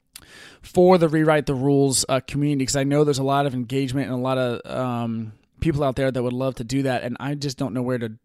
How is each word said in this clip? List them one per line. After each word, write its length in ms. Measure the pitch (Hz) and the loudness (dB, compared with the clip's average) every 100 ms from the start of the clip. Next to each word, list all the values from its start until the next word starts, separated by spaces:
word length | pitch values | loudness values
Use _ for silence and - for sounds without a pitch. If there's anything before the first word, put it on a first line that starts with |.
| _ - - - - - | _ -20 -20 -20 -20 -20
for 360 | - 180 180 185 | -2 4 6 6
the 120 | 160 | 4
Rewrite 360 | 156 156 151 143 | 4 4 2 2
the 80 | |
Rules, 520 | 131 139 139 139 127 - | 0 2 4 4 0 0
uh, 140 | 131 | -2
community, 440 | - 139 147 143 127 | -2 -2 0 0 0
'cause 100 | 143 | 0
I 100 | 139 | 2
know 180 | 147 | 4
there's 160 | 147 135 | 4 2
a 40 | |
lot 220 | 135 139 143 | 0 0 0
of 80 | |
engagement 540 | 127 113 139 135 135 120 | -4 -4 -2 -2 -2 -4
and 80 | 127 | -4
a 60 | |
lot 160 | 127 131 | -2 0
of, 280 | 123 117 - | 0 -4 -6
um, 600 | - 127 120 117 113 110 - _ - | -4 -4 -4 -4 -6 -8 -14 _ -4
people 240 | 160 143 | -2 0
out 120 | 139 131 | 0 0
there 140 | 135 | -2
that 140 | 127 | 0
would 100 | 123 | -4
love 220 | 123 131 127 | -2 -4 -4
to 80 | |
do 200 | 113 139 | -4 -2
that, 200 | 135 123 | 0 -2
and 140 | 123 120 | -4 -6
I 160 | 135 147 | -6 -6
just 220 | 143 127 | -6 -6
don't 160 | 131 | -4
know 80 | 120 | -4
where 160 | 123 127 | -2 -4
to 160 | 117 113 | -4 -10